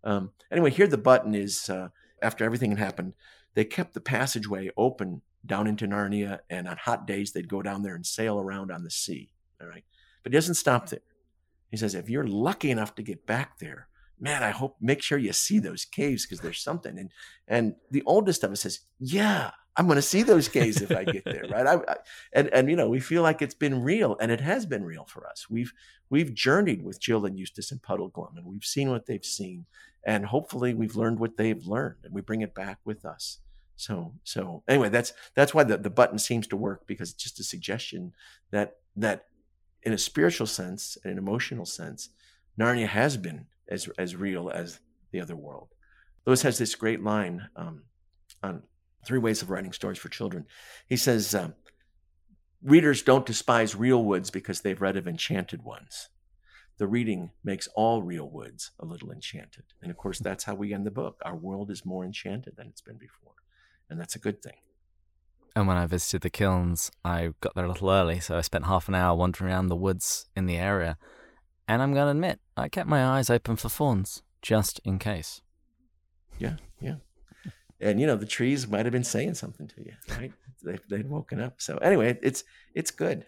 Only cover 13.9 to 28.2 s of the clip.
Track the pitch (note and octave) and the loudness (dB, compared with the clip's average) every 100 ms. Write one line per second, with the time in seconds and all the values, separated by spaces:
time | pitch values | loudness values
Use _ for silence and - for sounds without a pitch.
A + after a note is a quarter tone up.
13.9 | _ _ _ A2 C#3+ A2 G#2 C3 - A2 | _ _ _ -4 -2 -2 -2 -6 -2 0
14.9 | C#3+ - C#3+ G#2+ - - G#3 F2 F2 - | 0 2 0 2 0 2 2 2 -8 -10
15.9 | - C#3+ B2+ - E2+ E2 - - E3+ - | -2 0 0 -4 -8 -8 -8 -6 -6 -8
16.9 | F3+ F3+ - - - - A#2+ A2+ - _ | -12 -14 -16 -20 -20 -2 2 2 -2 _
17.9 | C#3 - F#3 G3 E3+ G2 G2+ G2+ - _ | -2 4 4 6 0 0 -2 -6 -8 _
18.9 | _ C3 F#3 G#3 F#3 A#2 - _ - F3 | _ -2 2 2 2 -2 -8 _ 2 6
19.9 | C#3+ C#3 F#3 A#3 F3+ C#3 C3+ A#2 G#2 G2+ | 6 4 2 8 8 8 4 4 2 0
20.9 | A2+ B2+ G2 - - - G#2 C3 F3 - | 0 0 -2 -4 -8 -4 2 4 4 2
21.9 | - - - - - C#3+ B2+ C3+ E3+ A2+ | -6 -6 -20 0 2 6 6 6 4 4
22.9 | B2+ B2+ E3 E3 D#3+ C#3+ - D3 C3 B2 | 2 2 4 4 4 -2 0 0 0 2
23.9 | G#3+ D#3 G2+ A2+ A#2 C#3 A#3+ G3+ A#2 F2+ | 2 2 2 0 0 0 -2 -2 -4 -6
24.9 | D#2+ D2 - - - - A2 B2 - - | -10 -16 -18 -16 -16 -6 -4 -4 -10 -20
25.9 | _ _ C#3+ D#3+ A2 B2+ E3+ G3+ G2+ F#2 | _ _ 0 0 0 4 4 4 0 -4
26.9 | F#2+ - A2+ G2+ F#2+ F#2 - G2+ C3 - | -8 0 2 0 -4 -10 -10 -10 -12 -6
27.9 | F#2+ F#2 - | -4 -4 -10